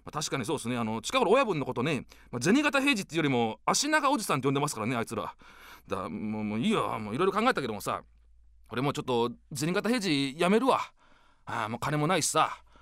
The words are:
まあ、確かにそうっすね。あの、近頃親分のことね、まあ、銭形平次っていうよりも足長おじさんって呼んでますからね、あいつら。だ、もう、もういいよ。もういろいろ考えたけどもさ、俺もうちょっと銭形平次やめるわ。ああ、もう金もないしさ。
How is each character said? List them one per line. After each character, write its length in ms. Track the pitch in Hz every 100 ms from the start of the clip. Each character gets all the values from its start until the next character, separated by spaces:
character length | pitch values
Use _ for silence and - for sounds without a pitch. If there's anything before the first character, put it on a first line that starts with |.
ま 60 | -
あ、 0 |
確 200 | 147 151
か 80 | 143
に 60 |
そ 100 | 113
う 20 | 139
っ 20 |
す 100 | 117
ね。 80 | 123
あ 80 |
の、 180 | 110 110
近 160 | - 262
頃 120 | 196
親 140 | 247
分 140 | 247 160
の 80 | 127
こ 80 |
と 80 | 123
ね、 240 | 139 131 - - -
ま 80 | 123
あ、 40 |
銭 200 | 139 262
形 180 | 285 277
平 160 | 277 226
次 60 |
っ 20 |
て 100 | -
い 20 | 160
う 20 |
よ 40 |
り 40 | 147
も 320 | 123 113 110 -
足 220 | 196 285
長 220 | 311 277
お 60 | 269
じ 80 |
さ 100 | 202
ん 40 | 151
っ 20 |
て 80 | 139
呼 40 |
ん 20 |
で 60 | 139
ま 80 | 151
す 60 |
か 60 | 110
ら 60 | 107
ね、 100 | 123
あ 60 |
い 40 | 110
つ 80 |
ら。 200 | 107 78 - - - - - -
だ、 220 | 95 90
も 320 | 90 107 107
う、 40 |
も 100 | 107 107
う 20 |
い 80 | 180
い 40 |
よ。 280 | 185 107 117
も 120 | 107
う 20 |
い 40 | 120
ろ 60 |
い 20 | 190
ろ 60 |
考 100 | 196
え 120 | 233
た 60 | 214
け 60 | 127
ど 80 |
も 60 | 104
さ、 220 | 135 98 - - - - - - -
俺 120 | 110
も 80 | 139
う 20 |
ち 80 | 143
ょ 20 |
っ 20 |
と 260 | 123 120 120 120 -
銭 200 | 139 151
形 140 | 185 208
平 120 | 247
次 340 | 190 139 139 143
や 100 | 175
め 100 | 220
る 80 | 262
わ。 140 | 123 - _ _ - _ _ -
あ 180 | 117 110
あ、 20 |
も 80 | 117
う 40 |
金 160 | 143 151
も 100 | 151
な 100 | 180
い 60 |
し 80 | -
さ。 280 | 156 139 - - -